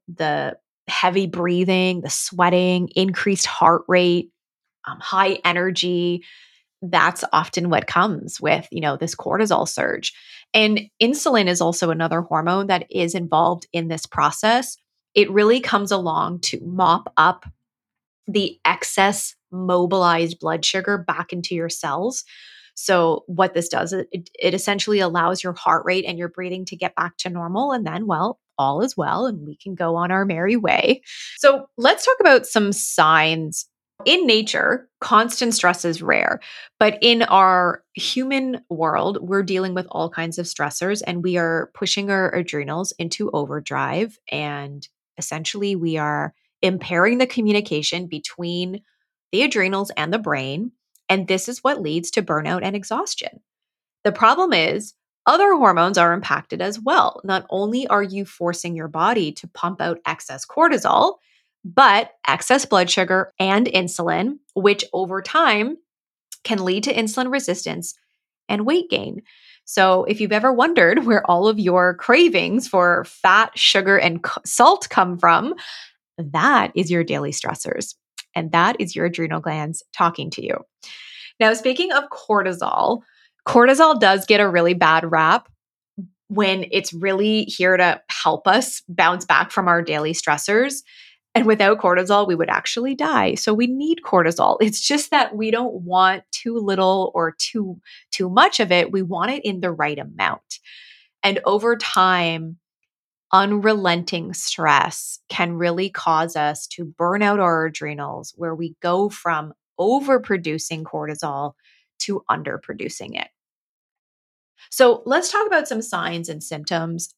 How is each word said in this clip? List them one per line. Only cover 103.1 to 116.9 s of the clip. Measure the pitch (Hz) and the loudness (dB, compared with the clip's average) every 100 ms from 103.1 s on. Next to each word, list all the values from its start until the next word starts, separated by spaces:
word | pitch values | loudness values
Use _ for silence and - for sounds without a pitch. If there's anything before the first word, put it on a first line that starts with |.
| _ _ | _ _
unrelenting | 190 196 208 214 214 185 175 170 170 170 | 2 4 2 2 2 2 0 -2 -6 -8
stress | 175 - - 160 143 - - - - _ | -8 -8 -2 2 2 2 -4 -12 -14 _
can | - 175 | -4 -4
really | 170 175 170 190 | 0 -2 0 -4
cause | - 170 160 165 165 | -4 0 0 0 -2
us | 147 151 - | -4 -4 -10
to | - | -12
burn | 160 - 170 202 | -14 -4 -2 0
out | 202 202 | 0 2
our | 180 165 160 | 2 0 -2
adrenals, | 156 151 147 143 - 156 - | -6 -10 -10 -10 -10 -14 -12
where | 165 | -10
we | 160 165 156 | -8 -10 -6
go | 175 180 202 | -2 0 0
from | 202 175 156 151 - _ - | -4 -4 -4 -6 -16 _ -4
overproducing | 196 269 277 254 - 190 165 156 - 160 | 0 0 2 0 0 -4 -4 -6 -6 -10
cortisol | 160 156 151 151 156 139 143 - _ _ _ _ | -10 -10 -8 -8 -8 -6 -8 -10 _ _ _ _
to | - 98 - | -8 -6 -4
underproducing | - 147 - - - 80 - 95 50 | -4 -4 -10 -10 -12 -12 -12 -12 -10
it. | - _ _ _ _ _ _ _ _ _ _ _ _ _ - | -12 _ _ _ _ _ _ _ _ _ _ _ _ _ -14
So | - 247 - 240 | 4 4 4 0
let's | 302 349 | -2 0
talk | 415 427 | -2 0
about | 330 302 | 0 -2
some | 226 | -6
signs | 226 180 170 170 170 | -6 -6 -6 -6 -8
and | 156 | -12
symptoms | - 156 151 170 165 | -12 -12 -6 -4 -4